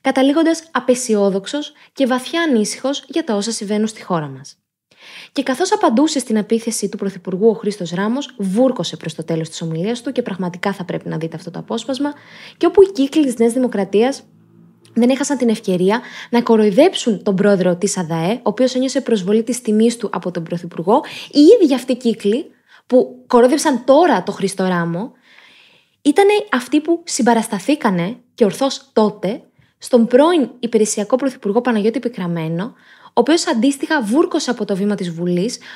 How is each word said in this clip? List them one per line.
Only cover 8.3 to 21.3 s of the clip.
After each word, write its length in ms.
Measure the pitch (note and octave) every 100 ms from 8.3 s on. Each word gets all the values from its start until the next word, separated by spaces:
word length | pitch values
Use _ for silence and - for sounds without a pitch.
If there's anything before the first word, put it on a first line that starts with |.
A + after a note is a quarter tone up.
| -
βούρκωσε 580 | F#3+ G3+ C4 B3+ E3 E3
προς 180 | E3
το 100 | -
τέλος 240 | D#3 E3 D#3+
της 140 | -
ομιλίας 400 | E3 D#3+ G3+ A#3+
του 100 | C#4+
και 100 | B3+
πραγματικά 500 | A#3 F#3+ F3+ F3+ G3+
θα 120 | F#3+
πρέπει 240 | F3 E3 E3+
να 80 | D#3+
δείτε 200 | D#3+ D#3+
αυτό 140 | E3
το 80 | E3+
απόσπασμα, 540 | E3 A3+ - C4 C#4+ D4 - - - -
και 100 | F4
όπου 160 | G4+
οι 100 | F#4+
κύκλοι 320 | - C#4 D#4
της 120 | C#4 A3+
Νέας 160 | A#3
Δημοκρατίας 720 | B3 A#3+ G3+ F#3+ G3+ B3 C4+ - _ _ _ - _ _
δεν 160 | A3 A#3+
έχασαν 260 | C4 C#4 C4
την 120 | A#3+
ευκαιρία 520 | G#3+ - F3+ F#3 A#3 - - -
να 120 | A#3
κοροϊδέψουν 800 | A#3 A3 G#3 F#3+ F4+ - B3 F#3
τον 120 | G#3+ F#3+
πρόεδρο 400 | G#3 G3 F3+ F3
της 200 | G3+ F#3+
αδαε, 360 | D#3 E3 E3+
ο 80 | B3
οποίος 320 | G#3+ A3+ B3+
ένιωσε 260 | B3+ C4 C4+
προσβολή 420 | B3+ A3 F3+ A3
της 200 | A3+ A#3+
τιμής 340 | - G#3+ A#3 A#3+
του 120 | G3+
από 180 | F#3+ F3+
τον 120 | F3
Πρωθυπουργό. 600 | E3 F3 F3 - E3+ C4 - - -